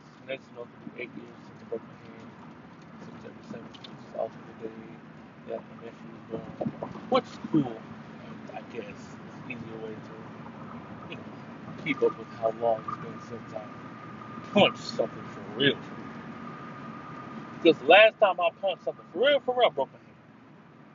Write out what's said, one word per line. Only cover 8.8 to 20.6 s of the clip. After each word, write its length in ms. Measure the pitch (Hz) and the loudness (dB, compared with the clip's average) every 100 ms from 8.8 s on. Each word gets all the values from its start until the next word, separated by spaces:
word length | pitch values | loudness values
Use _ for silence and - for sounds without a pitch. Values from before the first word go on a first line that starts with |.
| 104 | -10
It's 320 | 110 - - - - 131 | -12 -14 -14 -14 -14 -12
an 60 | |
easier 280 | 120 113 113 | -10 -10 -8
way 120 | 110 110 | -8 -10
to, 200 | - - - - - - - - - - - | -12 -14 -12 -12 -12 -12 -12 -12 -12 -14 -12
you 60 | - | -12
know, 60 | - - - - - - - | -12 -14 -14 -14 -12 -8 -2
keep 180 | - | 4
up 160 | 117 - | 4 4
with 100 | 113 113 | -4 0
how 120 | 113 113 | 0 4
long 240 | 120 110 104 | 4 2 0
it's 120 | 107 | -6
been 220 | 113 113 - | -8 -10 -10
since 260 | 117 113 110 | -10 -10 -10
I 20 | 107 - - - - - - - - | -10 -10 -12 -12 -12 -12 -10 -10 2
punched 260 | 202 175 - | 8 8 8
something 460 | - - 117 113 - - | -4 0 0 -2 -10 -10
for 60 | - 107 | -8 4
real. 200 | 139 120 - - - - - - - - - - - - - - - - - - | 6 6 0 -10 -10 -10 -10 -10 -10 -10 -12 -12 -10 -10 -10 -10 -10 -10 -12 6
Because 160 | 165 151 | 8 8
the 60 | 127 | 10
last 320 | 185 220 - | 12 12 10
time 180 | 202 175 | 6 6
I 100 | 170 - | 2 2
punched 240 | 196 165 - | 0 0 -4
something 200 | 139 - | -6 -6
for 60 | 165 | 4
real, 220 | 262 285 | 6 6
for 140 | - 247 | 4 6
real, 100 | 214 | 6
I 20 | |
broke 220 | - 131 | 6 0
my 60 | - | -2
hand. 80 | - - - - - - | -20 -20 -20 -20 -20 -20